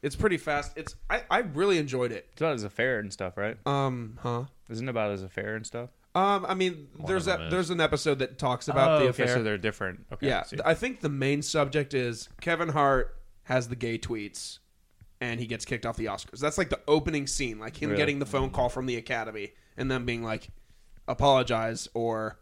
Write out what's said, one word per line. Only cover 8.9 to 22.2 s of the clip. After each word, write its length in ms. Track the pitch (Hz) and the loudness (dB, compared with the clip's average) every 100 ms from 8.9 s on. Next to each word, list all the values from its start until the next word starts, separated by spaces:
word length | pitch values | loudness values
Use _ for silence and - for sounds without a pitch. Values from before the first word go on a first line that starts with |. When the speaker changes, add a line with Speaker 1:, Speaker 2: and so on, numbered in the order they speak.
Speaker 2:
Oh, 80 | 156 | 6
Speaker 1:
the 100 | 131 | 4
Speaker 2:
okay, 140 | 123 | 4
Speaker 1:
affair. 120 | 123 123 | 2 4
Speaker 2:
so 60 | |
they're 140 | 110 104 | 2 0
different. 480 | 107 101 95 90 - | -2 -2 -6 -6 -12
Okay, 140 | - 139 | -4 0
Speaker 1:
Yeah, 140 | 113 | 0
Speaker 2:
I 20 | |
see. 120 | - 151 | -2 -2
Speaker 1:
th-, 80 | 156 | 2
I 80 | 165 | 2
think 240 | 247 262 | 0 -2
the 100 | 156 | -4
main 320 | 143 135 143 | 0 0 0
subject 520 | 151 160 139 147 139 139 | 0 0 2 0 0 0
is 340 | 123 113 - - | 0 -4 -10 -8
Kevin 280 | - 165 165 | -2 0 2
Hart 460 | 151 139 135 - - - - | 4 6 6 2 -4 -16 -20
has 260 | - 127 120 | 0 0 0
the 60 | 120 | -4
gay 220 | 117 113 | -4 -4
tweets, 600 | - 117 104 - - - _ _ _ _ - - | -4 -6 -6 -10 -14 -14 _ _ _ _ -20 -8
and 180 | 123 117 | -4 -4
he 80 | 117 | -4
gets 160 | 113 - | -6 -4
kicked 200 | 120 113 | -4 -4
off 80 | 113 | -4
the 80 | 110 | -4
Oscars. 340 | 98 - 104 | -4 -8 -2
That's, 180 | 147 151 | -2 0
like, 100 | 165 | 0
the 120 | - - | 0 6
opening 380 | 156 160 151 139 | 4 6 -2 -2
scene, 320 | - 131 107 | -2 -2 -4
like, 240 | 110 - | -10 -6
him 80 | 151 | 0
Speaker 2:
Really? 100 | 104 | 2
Speaker 1:
getting 180 | 147 139 | 2 2
the 80 | 139 | 0
phone 240 | 139 135 | 0 0
call 180 | 127 123 | 2 0
from 160 | 127 131 | 0 -2
the 120 | 120 | -4
Academy 560 | 113 120 110 110 101 - _ - | -2 -4 -4 -8 -10 -12 _ -4
and 120 | 131 | -2
them 160 | 131 120 | 0 0
being 160 | 117 | -2
like, 280 | 117 110 - - - - - - - | -2 -4 -6 -20 -20 -20 -20 -16 -6
"Apologize 800 | 127 143 131 123 113 113 113 - - | 2 6 6 6 2 0 -4 -6 -2
or 420 | 117 113 | -2 0